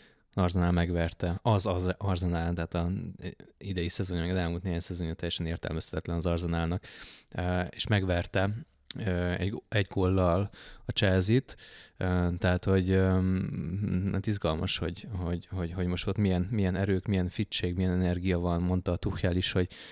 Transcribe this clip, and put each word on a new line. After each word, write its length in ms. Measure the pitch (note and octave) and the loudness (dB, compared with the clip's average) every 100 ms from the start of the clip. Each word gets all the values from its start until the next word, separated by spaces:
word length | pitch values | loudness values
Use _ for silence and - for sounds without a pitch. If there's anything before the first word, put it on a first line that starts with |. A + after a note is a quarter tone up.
| - _ _ | -20 _ _
Arsenal 380 | - F2+ F#2 F2 | 0 2 4 4
megverte. 680 | F2 E2+ F2 E2 - F2 F#2+ | 4 2 2 0 -2 -4 0
Az, 240 | A#2 G#2 G2 | 2 2 2
az 280 | F2+ F2+ - | 0 0 -2
Arsenal, 560 | G2 F2+ F2 E2+ E2+ | -2 0 0 0 0
tehát 200 | F2 E2 | -2 -2
a 180 | F2 F2 G2 F2+ F#2 F2+ - - _ | -2 -2 -2 -6 -10 -12 -12 -20 _
idei 320 | G2 F2+ E2+ | -6 -4 -4
szezonja, 320 | - F#2+ F2 | -4 -4 -2
meg 100 | E2+ | 0
az 60 | F#2 | 0
elmúlt 260 | E2+ F2 | 0 -2
néhány 160 | F2+ E2+ | -2 -4
szezonja 340 | - F2 E2 | -4 -6 -4
teljesen 320 | D#2+ F2 - E2 | -4 -6 -4 -4
értelmezhetetlen 720 | E2+ - D#2+ - D#2+ - E2+ | -4 -4 -6 -6 -8 -4 -2
az 80 | E2+ | 0
Arsenalnak. 580 | E2+ E2+ E2 E2 F2 - - - - _ | 0 0 0 0 -2 -6 -20 -20 -20 _
Ö, 300 | - F2+ F2+ | -6 -2 -2
és 260 | F2+ - - | -2 -6 0
megverte, 600 | G#2 F#2 F2 - G2 G2 A2 - _ - - | 2 4 0 2 0 0 -2 -10 _ -12 -4
ö, 340 | G#2+ F2 F2 | -2 0 0
egy, 300 | F2+ F#2 A2+ - | 0 -2 -4 -2
egy 180 | G#2+ G2 | -2 0
góllal 600 | G2+ F#2 F#2+ F2+ F2 G#2 - - - - | 2 4 4 4 4 0 -6 -20 -16 -6
a 60 | |
Chelsea-t. 640 | - G2 F#2 F#2+ B2+ - - - - - - | 0 2 4 4 2 2 -18 -18 -20 -20 -4
Ö, 300 | F#2 F2+ F2 F2+ | 0 2 2 2
tehát, 280 | F#2 F2+ G2+ | 2 2 4
hogy, 240 | F#2+ F#2 | 2 4
ö, 300 | F#2+ F#2+ F#2 F#2 F#2 - - E2+ F#2+ G#2 F#2 G2 | 4 6 4 2 0 -2 -4 -4 -2 0 0 0
hát 160 | G2 A2 | 0 -2
izgalmas, 500 | G2+ E2 D#2+ F#2 - | -2 0 0 -2 -2
hogy, 300 | E2+ F2 - | -4 -6 -8
hogy, 360 | F2+ F2 F2 - | -4 -2 -4 -4
hogy, 200 | F#2+ E2 | -6 -4
hogy 140 | F2+ F2+ | -2 -2
most 220 | F2+ G2+ | -2 -2
ott 100 | G2 | 2
milyen, 300 | G2+ F2+ F2+ | 2 2 0
milyen 240 | A2+ F#2 F#2 | 0 0 2
erők, 300 | G2 F#2 - | 2 0 2
milyen 240 | F#2+ F2+ | 0 0
fittség, 460 | - G#2 - F2+ F2+ | -2 -4 -2 -2 0
milyen 160 | F#2 | 2
energia 480 | F2+ F2+ F2 F#2 F2 | 2 2 2 2 2
van. 220 | F2 E2+ | 2 0
Mondta 300 | F2+ F2+ F2 | 2 0 0
a 40 | F2 | -2
Tuchel 400 | - E2+ F#2 F2 | -2 -2 0 0
is, 160 | - | 0
hogy 160 | F#2+ F2+ - - | 0 -2 -6 -20